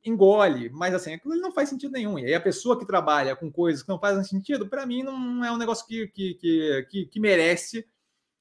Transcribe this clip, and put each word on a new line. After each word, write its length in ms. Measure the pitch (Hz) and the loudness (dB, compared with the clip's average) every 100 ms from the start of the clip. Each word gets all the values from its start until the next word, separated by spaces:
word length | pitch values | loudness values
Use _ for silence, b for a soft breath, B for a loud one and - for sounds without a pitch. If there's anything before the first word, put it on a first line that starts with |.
engole, 640 | 226 226 190 208 196 127 117 | -4 6 8 8 6 2 -4
mas, 240 | 139 180 | -4 -2
assim, 180 | 180 156 | -2 -4
aquilo 220 | 160 285 | -10 -4
ali 80 | 330 | -4
não 100 | 370 | -2
faz 160 | 330 285 | -2 -2
sentido 240 | 269 285 | -4 -8
nenhum. 260 | 269 208 175 | -6 -4 -4
E 60 | |
aí 100 | 123 | 0
a 60 | 165 | 0
pessoa 380 | 185 185 240 240 | 0 -2 0 0
que 80 | 202 | 2
trabalha 500 | 190 151 147 135 131 | 0 4 2 2 -4
com 160 | 160 | -6
coisas 300 | 156 170 143 | -2 0 0
que 60 | - | -4
não 100 | 180 | -2
fazem 260 | 202 196 | 0 0
sentido, 440 | 190 190 190 277 202 | 0 -4 -2 -4 -4
pra 180 | 277 262 | -6 -4
mim, 160 | 247 | -6
não 420 | 269 262 247 247 | -6 -6 -6 -4
é 80 | 240 | -2
um 60 | 233 | -2
negócio 280 | 233 226 - | -2 -4 -6
que, 220 | 226 214 | -8 -8
que, 260 | - 190 | -6 -6
que, 520 | 175 170 160 156 135 131 | -4 0 2 2 -2 -2
que, 180 | 196 175 | -8 -6
que 140 | 214 | -2
merece, 680 | 214 180 165 170 - 226 - _ _ _ _ _ | 2 4 4 2 -2 -10 -12 _ _ _ _ _